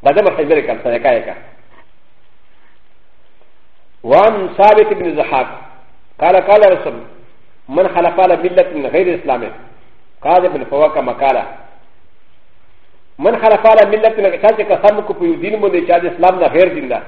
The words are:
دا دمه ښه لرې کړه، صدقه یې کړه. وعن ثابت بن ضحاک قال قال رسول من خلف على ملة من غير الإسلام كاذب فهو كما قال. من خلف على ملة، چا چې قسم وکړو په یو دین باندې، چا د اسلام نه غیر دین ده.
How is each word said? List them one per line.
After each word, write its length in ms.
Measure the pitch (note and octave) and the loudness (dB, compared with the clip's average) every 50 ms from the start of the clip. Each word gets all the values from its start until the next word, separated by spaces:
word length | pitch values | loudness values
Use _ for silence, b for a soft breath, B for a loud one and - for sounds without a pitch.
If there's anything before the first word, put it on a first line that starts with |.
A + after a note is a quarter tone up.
| - | 0
دا 80 | C#3 | 0
دمه 180 | D3 F#3+ G#3 F#3+ D3+ - | 2 2 2 0 0 -2
ښه 40 | |
لرې 220 | D#3 C#3+ D#3+ D3+ B2+ A2 | -2 0 0 0 0 -4
کړه، 160 | A#2+ - - | -8 -6 -4
صدقه 260 | C3 A#2 A#2 - C#3 B2 | -4 -4 -2 0 0 0
یې 80 | A2+ G#2+ | 0 -2
کړه. 120 | - F2+ - - - - - - - - - - - - - - - - - - - - - - - - - - - - - - - - - - - - - - - - - - - - - - - - - - - - - - | -6 -14 -14 -16 -20 -20 -20 -20 -20 -20 -20 -20 -20 -20 -20 -20 -20 -20 -20 -20 -20 -20 -20 -20 -20 -20 -20 -20 -20 -20 -20 -20 -20 -20 -20 -20 -20 -20 -20 -20 -20 -20 -20 -20 -20 -20 -20 -20 -20 -20 -20 -20 -20 -20 -14 -4
وعن 300 | A2+ C3 D#3+ G3 A3 A3 G#3 F#3+ F3 - - | 2 4 4 4 4 2 0 -6 -8 0 2
ثابت 360 | F#3+ G#3+ G#3+ G#3 G#3+ G#3+ G#3 | 4 6 6 6 4 2 0
بن 220 | F3+ F3+ E3+ D3+ | -4 -6 -6 -4
ضحاک 320 | D3 D3+ - D3+ C3 B2+ - - - - - - - - - - - - - - - | -4 -4 -2 -2 -4 -4 -4 -8 -16 -18 -18 -20 -20 -20 -20 -20 -20 -20 -20 -10 -2
قال 140 | D3 E3+ F#3 | 0 2 2
قال 260 | F#3 F3+ F#3 G3+ G#3+ G#3 G3 | 2 2 4 4 4 6 4
رسول 220 | F#3 - - D#3+ B2 A#2 A#2 - - - - - - - - - - - - - | 2 2 -2 -8 -10 -12 -16 -18 -20 -20 -20 -20 -20 -20 -20 -20 -20 -20 -18 -8
من 180 | C3 D#3+ F#3 F#3 | -2 -2 -2 0
خلف 320 | - F3+ E3+ E3+ D3+ F3 | 0 0 -2 0 0 0
على 160 | F#3+ F3+ F3 D#3+ | 2 2 2 0
ملة 320 | E3 F3+ F3+ F#3 F3 - D#3+ | -2 -2 0 0 0 0 -2
من 120 | D3+ C#3 | -8 -8
غير 220 | B2 G#2+ D#3+ F#3 F3 | -4 -2 -2 0 0
الإسلام 440 | E3+ - - C#3+ C3 B2 A#2 G#2 - - - - - - - - - - - - - - - | -2 -6 -4 -4 -4 -4 -4 -10 -12 -14 -18 -20 -20 -20 -20 -20 -20 -20 -20 -20 -20 -10 -2
كاذب 400 | C#3+ E3+ F#3 F3+ F3+ - C#3+ B2+ A#2+ | 2 2 2 2 0 -4 -4 -8 -6
فهو 180 | C#3 C#3 D3+ D3+ | -2 0 0 0
كما 220 | - D3+ B2+ B2 | 0 -2 -4 -4
قال. 260 | A#2 - C3+ C3+ C3 A#2 G2+ G2 - - - - - - - - - - - - - - - - - - - - - - - - - - - - - - - - - - | -4 -2 -2 -2 0 -2 -4 -8 -12 -18 -18 -20 -20 -20 -20 -20 -20 -20 -20 -20 -20 -20 -20 -20 -20 -20 -20 -20 -20 -20 -20 -20 -20 -20 -20 -20 -20 -20 -20 -20 -14 -2
من 140 | C#3 F#3+ A#3+ G#3 | -2 0 0 2
خلف 240 | G3+ A3 G#3+ - - | 2 2 2 4 4
على 180 | A3+ A3 G#3+ G#3 G3+ | 4 6 6 4 4
ملة، 180 | G#3 A3 A3 A3+ A3 A3 G3+ G3 F3 - | 2 0 0 0 0 2 -2 -2 -2 2
چا 80 | - G#3 A3 A3 | 0 0 2 2
چې 60 | G#3 G#3 | 0 -2
قسم 260 | G3 - - G#3 G#3 G#3 | -2 2 2 2 2 2
وکړو 160 | G#3 - - | -4 -8 -8
په 120 | - F3 | -4 -2
یو 100 | E3+ E3 | -4 -2
دین 260 | - E3 G3 G#3+ G#3+ | -2 -4 -6 -6 -2
باندې، 260 | G3+ G3 F3+ F3 - F3 | -2 -2 -2 -2 0 0
چا 100 | F3 F3 | 0 0
د 80 | F3 | 0
اسلام 340 | F3 - - - F#3 F3+ F3+ | -2 -4 0 0 0 2 2
نه 80 | E3+ C#3 | 0 0
غیر 200 | C3+ D#3+ F#3 F3+ D3+ | 2 2 2 2 2
دین 140 | D3+ C#3 B2+ | -6 -8 -8
ده. 140 | B2 A2 - | -8 -8 -8